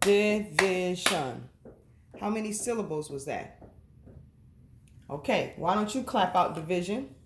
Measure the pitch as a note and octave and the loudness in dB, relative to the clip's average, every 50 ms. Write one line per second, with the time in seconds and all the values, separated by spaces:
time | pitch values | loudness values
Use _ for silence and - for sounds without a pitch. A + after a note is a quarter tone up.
0 | - G3 G3+ G3+ G#3 G#3 G#3 G#3+ G#3 G#3 D#3 D3+ G3 G3 F#3 F#3 F3+ F3+ F3+ F3+ | 4 6 6 6 6 4 2 2 0 -4 2 2 4 4 4 2 2 0 0 2
1 | - - G3+ E3+ D3 C3 A#2 B2 B2 B2+ - - _ - - - - - - - | 2 2 4 4 0 -2 -4 -8 -12 -16 -18 -20 _ -20 -20 -20 -20 -20 -20 -20
2 | - - - - - G3+ G#3+ A3 G#3+ G#3+ G#3 G#3+ - A#3+ A#3+ A3+ G3+ E3 D#3 D3+ | -20 -20 -14 -6 -4 -2 -2 -2 -2 -4 -4 -4 -2 -2 -2 -2 -2 -2 -4 -4
3 | D3+ - C#3+ C#3 C3+ D#3 B2+ F#2+ - - - - - - - - - - - - | -4 -6 -8 -10 -6 -6 -6 -6 -6 -10 -14 -20 -20 -20 -20 -20 -20 -20 -20 -20
4 | - - - - - - - - - - - - - - - - - - - - | -20 -20 -20 -20 -20 -20 -20 -20 -20 -20 -20 -20 -20 -20 -20 -20 -20 -20 -20 -20
5 | - - C#3 D3 - - A#3+ F#3 C3+ B2+ - - - E3 F#3 G#3 G#3+ G#3 - C4 | -14 -10 -10 -8 -2 0 0 0 0 -2 -6 -4 0 2 2 2 2 0 -2 -4
6 | B3 - - A#3 F#3+ - - F#3 - - - E3 D#3+ D#3 F3+ F3+ F3 F3+ G#3 A#3+ | -4 -2 2 2 2 4 4 4 4 4 2 -4 -4 -2 -2 -2 0 -2 -2 -4
7 | C#4 - - - - | -4 -8 -12 -20 -20